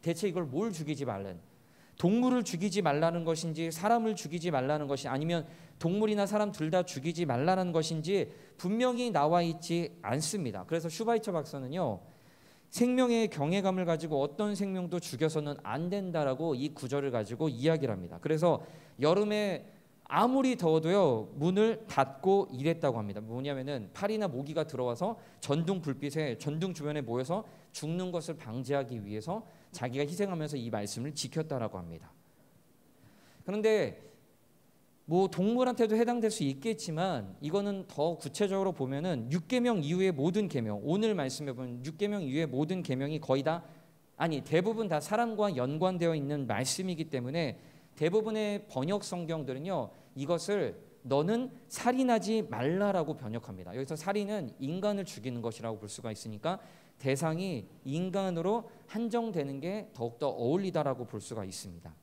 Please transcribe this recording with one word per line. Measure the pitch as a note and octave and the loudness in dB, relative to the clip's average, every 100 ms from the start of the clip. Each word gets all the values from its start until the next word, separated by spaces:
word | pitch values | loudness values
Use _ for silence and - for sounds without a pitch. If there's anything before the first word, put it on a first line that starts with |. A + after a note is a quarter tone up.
대체 | E3 E3 G#3 | -2 -2 -2
이걸 | E3+ D#3+ | -2 -2
뭘 | D#3 A3+ | -2 -2
죽이지 | E3+ D3+ C#3+ C3 | -4 -4 -4 -4
말라는 | G2+ G2 F2+ - - _ - - - | -4 -6 -10 -16 -20 _ -20 -20 0
동물을 | E3+ A3+ B3+ B3+ | 4 4 4 2
죽이지 | - E3+ G3+ F#3 | 0 -2 0 2
말라는 | E3 C#3+ E3 E3+ E3 | 4 4 4 2 0
것인지 | D#3+ E3 D#3+ E3 | 0 -2 -2 -4
사람을 | D#3+ G3+ A#3 A3 G#3+ | -2 2 4 2 -2
죽이지 | D3+ E3+ E3+ | -4 -4 0
말라는 | D3 B2+ D3+ D3 | 2 2 0 0
것이 | C#3 C3+ | -2 -2
아니면 | C3 D#3+ E3+ D3+ - - - | -2 0 0 -2 -12 -20 -4
동물이나 | E3 G3 G#3+ G#3 G3 | 0 2 2 2 2
사람 | G#3 G#3 | 2 0
둘 | G#3 D#3 | 0 2
다 | F3+ | 2
죽이지 | F3+ - D3 E3 E3+ | 2 -2 -4 -2 0
말라는 | A#2+ D#3 F#3 F3+ | 2 4 4 4
것인지 | D#3+ D#3+ D#3+ D#3+ G3 D3 - - - | 2 0 -2 0 0 0 -6 -20 -6
분명히 | F#3 A3 B3+ A#3+ B3 | -2 2 4 2 2
나와 | E3+ D3 F3 | 4 6 6
있지 | E3+ D#3+ - E3+ E3+ - | 4 0 -2 -2 -2 -6
않습니다. | G2 C3 D#3 G#3+ C#3 G2 F2+ | -2 0 0 -2 -2 -4 -2
그래서 | E3 E3 | -2 -2
슈바이처 | D#3 A3+ A#3 A3 | -4 0 0 2
박사는요, | F3 D3+ C#3+ C3 E3 D#3 G2 - - - - - - - | -4 -4 -8 -6 -2 0 -2 -8 -20 -20 -20 -20 -20 -14
생명의 | - B3 B3 B3+ A#3 A3 | 2 4 6 4 4 2
경외감을 | - D3 F#3+ F#3+ F#3 F3 | 2 2 2 2 2 2
가지고 | E3 D#3+ D3 | 0 0 0
어떤 | C#3+ D3 G#3 G3+ | 0 0 -2 0
생명도 | G3+ F#3 F3+ F3 | -2 -2 -2 -4
죽여서는 | - B2 D#3+ D#3 D3 C#3+ | -4 0 0 0 -4 -6
안 | - A#2+ F3 | -4 -4 -2
된다라고 | G3+ F#3+ E3 C#3+ C3 E3 C3 | -2 -2 0 2 2 0 0
이 | C#3+ | -2
구절을 | - B2+ C#3 C#3 | -4 -2 0 0
가지고 | A#2+ G2+ A#2 D#3 | 0 -2 -2 -2
이야기를 | A#2+ C#3+ D#3+ C3+ | 2 2 2 0
합니다. | G2+ F2 E2 | -2 -6 -6
그래서 | D3 D#3 E3+ D3 - - - - | -2 2 4 2 -2 -18 -20 2
여름에 | C#3+ F#3 G#3 G#3 G#3 E3+ - - - _ - | 4 4 2 0 0 -2 -8 -20 -20 _ -2
아무리 | D#3 A#3 C4 C4 A#3+ | 4 6 6 4 4
더워도요, | E3+ D#3+ D#3+ G3+ F3 A2+ G#2+ C#3 | 4 4 6 6 6 4 0 0
문을 | D#3 F#3+ A3 A3 - | 2 4 4 2 -2
닫고 | - C3 - F#3 G3 - | 2 2 2 4 4 4
일했다고 | B2+ C#3+ D#3+ D#3 A#2 | 0 0 2 2 0
합니다. | G#2 G2 | -2 -6
뭐냐면은 | A2 A#2 C#3 C3+ C3 C#3 G2 | -8 -6 -4 -4 -4 -6 -8
파리나 | - G3+ A3 G3+ | -4 -2 0 -2
모기가 | B2 C#3+ D#3+ | -2 -4 -2
들어와서 | D#3 C#3 B2 A#2 F#3+ A#3 - - | -2 -2 -2 0 -2 -4 -12 -16
전등 | - C#3+ E3 F#3+ | -2 0 2 0
불빛에, | D3+ C3+ C#3+ D3 D3+ A2+ | -2 -4 -4 -2 -2 -2
전등 | C#3 D3+ F#3 | -4 -2 -2
주변에 | D#3+ D3 D3+ | -4 -4 -4
모여서 | B2 A#2+ C3 F#3 A3 - - | -2 -2 -2 -4 -4 -18 -18
죽는 | - D3+ E3+ F#3 | -8 -4 -2 -2
것을 | E3+ D#3+ D#3 | -4 -6 -10
방지하기 | A2 A#2 B2 C#3 B2+ A#2+ G2+ | -8 -8 -2 -2 -2 -6 -6
위해서 | G#2+ G#2+ G3+ A3+ - - | -6 -6 -6 -8 -20 -20
자기가 | - B2 B2+ D3 | -8 -4 -2 -2
희생하면서 | F3 G3+ E3+ D3+ D3 | 0 -2 -2 -4 -4
이 | A#2 | -4
말씀을 | A2 G#2 - C3+ | -4 -4 -4 -6
지켰다라고 | D3+ B2 D#3+ D#3 C3+ A2 F#2+ | -6 -4 -4 -2 -2 -4 -6
합니다. | E2+ E2 - - _ _ _ _ _ _ _ _ - - - - - | -10 -12 -16 -20 _ _ _ _ _ _ _ _ -20 -20 -20 -14 -6
그런데 | G3+ G#3+ G#3+ C3 F2+ - - _ _ _ _ _ _ _ _ - | 0 4 4 2 -4 -18 -20 _ _ _ _ _ _ _ _ 0
뭐 | E3+ F#3+ | 2 2
동물한테도 | F3+ G3 A#3+ B3+ B3 A3+ A3 | 2 2 4 2 4 4 4
해당될 | A#3 A#3+ A3 | 4 2 0
수 | G#3+ | 2
있겠지만 | C#3+ C#3 A3+ A3 - D#3 F#3 D3 F#2+ F#2+ | 0 0 -2 -2 -2 -2 0 0 -4 -8
이거는 | D3 F#3 G3+ G3 F3+ | -2 0 0 -4 -6
더 | - D3+ D#3+ | 0 0 0
구체적으로 | F3+ - G#3 G3 F#3+ | -8 0 0 2 0
보면은 | F3 C3 C3+ F3+ D3 A2+ | 0 -2 -2 0 -2 0
육 | E3 E3 | -2 0
계명 | B3+ A#3+ G#3+ | 2 4 2
이후의 | C#3+ F3+ F#3+ | 2 2 2
모든 | D#3 D3 F#3 G3+ | 4 2 2 0
계명, | C#3+ A2+ G#2 | 0 -2 -2
오늘 | A2+ F#3 A3 | 0 2 2
말씀해 | G3 C3+ B2+ D3 | 2 0 -2 -6
보면 | B2 B2+ B2 C3 | -6 -6 -6 -8
육 | D#3+ | -2
계명 | G#3 G#3 | -2 0
이후의 | D3 C3+ D#3+ | 0 0 0
모든 | B2+ D3+ F#3 | 0 0 -2
계명이 | - C3 C#3 D#3 | -2 -2 0 -4
거의 | D3+ C3+ | 2 2
다, | C#3+ E3 - - - - _ - | 2 -2 -4 -20 -20 -20 _ -2
아니, | E3 D3+ | 0 0
대부분 | - D#3 F#3 A3 G#3 | 2 2 4 0 0
다 | D#3 | 0
사람과 | D3 G#3+ A#3 G#3 G#3 C#3+ | 0 0 0 2 2 2
연관되어 | B2+ D#3 F#3 F#3 E3+ D#3+ | 0 2 0 2 2 2
있는 | C#3 D3 B2+ | 0 -2 0
말씀이기 | G#2 C3 - F#3 E3 D#3+ | 0 0 -2 -4 -4 -4
때문에 | C3+ B2 D#3 D3+ - - - - - | -4 -2 -2 -2 -4 -14 -20 -20 0
대부분의 | D#3 G#3 G#3+ G#3+ G#3+ G3+ G#3 | 2 4 2 -2 0 -2 -4
번역 | C3 C#3+ G3+ | -4 0 -2
성경들은요, | G3+ F3+ E3 D#3+ C3+ C3 E3 F3 A2 - - - | -2 -6 -4 -4 -4 -6 -2 -2 -4 -10 -18 -8
이것을 | C#3+ E3+ E3 G3+ C3+ - - - | -2 -2 0 0 0 -4 -16 -16
"너는 | B2 C3+ D#3+ A#3 B3+ - - | 0 2 4 0 -2 -10 -14
살인하지 | - A#3+ B3+ C4 A3+ F#3 A3 G#3 | -2 0 2 4 4 4 0 0
말라"라고 | A2+ C3 F3+ G3+ F#3+ D#3 D#3 | 0 0 2 2 2 0 -4
번역합니다. | A#2+ A2+ - F#2+ F2 G#2+ | -4 -6 -8 -12 -8 -8
여기서 | C3+ D#3+ | -6 -6
살인은 | D#3+ G3+ G3+ G#3 C3 - | -2 -2 -2 -4 -6 -6
인간을 | C3+ F3 G3+ G3+ F#3 | -6 -2 -2 -2 -4
죽이는 | - A#2+ A#2+ | -8 -6 -4
것이라고 | A2+ A2 A2+ G#2+ | -4 -4 -6 -6
볼 | G#2 | -10
수가 | - A2+ | -10 -8
있으니까 | G#2+ A#2 G#2 D#3 F#3+ - - - _ | -8 -10 -6 -4 -4 -8 -20 -20 _
대상이 | C3+ C3+ D#3+ D#3+ F#3+ C#3 F#2+ - C3 | 0 2 2 0 -2 -4 -8 -14 -6
인간으로 | D3 F#3 F#3 F#3+ E3+ E3+ A3+ A3+ - - | -2 0 0 0 0 0 0 -2 -18 -10
한정되는 | G#3+ A#3 A#3 A3+ E3+ C#3 C#3 | -4 -2 -2 -2 -2 -2 -4
게 | D#3+ G#3 - | -4 -6 -8
더욱더 | - A#2 A#2 C#3+ | -6 -6 -2 -2
어울리다라고 | F#2+ A#2+ E3+ G3 E3 C#3+ B2 A#2+ | 0 2 2 2 0 0 -2 -6
볼 | G#2+ | -8
수가 | - A2 F#2+ | -8 -8 -6
있습니다. | F2+ G2+ E2+ F2 E2 | -8 -12 -14 -16 -20